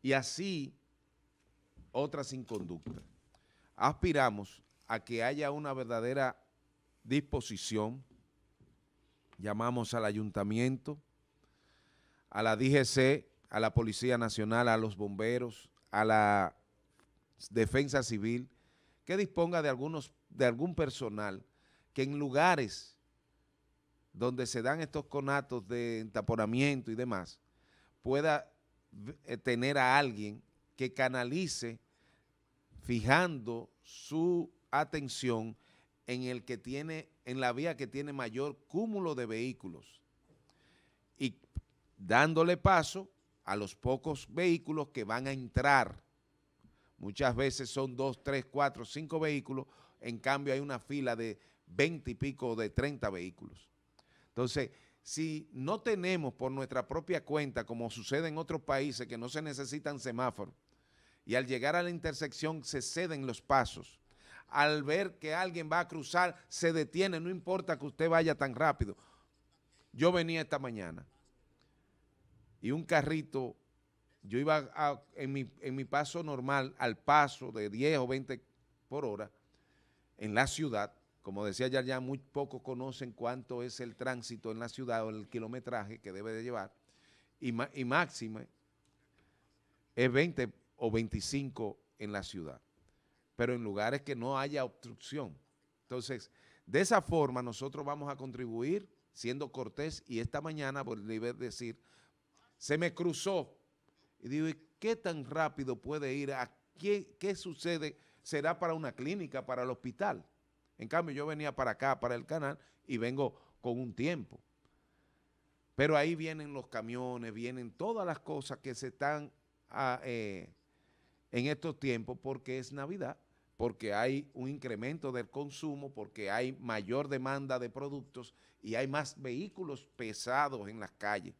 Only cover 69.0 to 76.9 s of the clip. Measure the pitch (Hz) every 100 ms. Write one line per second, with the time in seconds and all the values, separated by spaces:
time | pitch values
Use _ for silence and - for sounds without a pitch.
69 | - _ _ _ _ _ _ _ _ 117
70 | 165 180 165 165 151 143 131 110 87 82
71 | - _ _ _ _ _ _ _ _ _
72 | _ _ _ _ _ _ 107 151 170 160
73 | 139 160 147 139 123 - _ _ _ _
74 | _ _ 101 117 143 156 131 - 147 143
75 | _ - 135 139 120 - 139 135 131 139
76 | 147 170 160 135 127 139 135 - 123